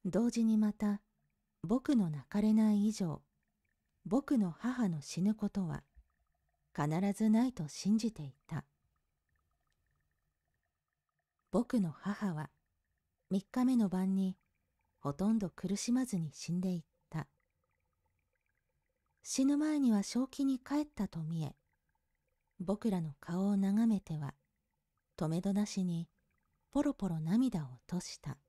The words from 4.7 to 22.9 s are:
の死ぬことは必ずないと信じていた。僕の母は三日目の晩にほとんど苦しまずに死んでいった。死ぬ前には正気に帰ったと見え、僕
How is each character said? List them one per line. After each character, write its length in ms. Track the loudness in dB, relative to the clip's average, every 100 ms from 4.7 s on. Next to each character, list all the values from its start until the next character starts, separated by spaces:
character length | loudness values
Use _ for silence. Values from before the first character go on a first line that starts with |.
| 0 -2
の 140 | -2
死 200 | -6 -2
ぬ 120 | 0
こ 160 | 0 -2
と 160 | -2 -4
は 180 | -6 _ -20 _ _ _ _ _ _ _
必 140 | -4 0 0 0
ず 160 | 2 4
な 160 | 4
い 80 | 2
と 160 | -2 -8
信 300 | -4 0 2
じ 140 | 0
て 100 | -6
い 100 | -14 -14 -10
た。 180 | -10 -10 _ _ _ _ _ _ _ _ _ _ _ _ _ _ _ _ _ _ _ _ _ _ _ _ _ _ _ _
僕 300 | -2 0 0
の 100 | 0
母 420 | -2 -8 -4 -4
は 180 | -4 -8 _ _ _ _ _ _ _ _
三 120 | -4
日 220 | -2 0
目 120 | 2 2
の 120 | 2
晩 260 | 0 0
に 220 | 0 0 -4 _ _ _ _ _ _
ほ 120 | -6
と 160 | -2 0
ん 100 | 0
ど 120 | -2
苦 260 | -6 -4 -4
し 160 | 0
ま 140 | 0 0
ず 120 | -4
に 140 | -4
死 200 | -8 -6
ん 80 | -2
で 100 | -2
い 80 | -4
っ 40 | -8 _ _
た。 180 | -10 -10 _ _ _ _ _ _ _ _ _ _ _ _ _ _ _ _ _ _ _
死 220 | -6 0
ぬ 140 | 2 2
前 220 | 2 2
に 120 | 4
は 100 | 2
正 240 | 2 -2 -4
気 180 | -2
に 140 | 0 -2
帰 220 | -2 -4
っ 40 | -4
た 200 | -6 -6
と 160 | -4
見 220 | -4 -4
え、 100 | -6 -10 _ _ _ _ _ _ _ _ _ _
僕 320 | -2 0 0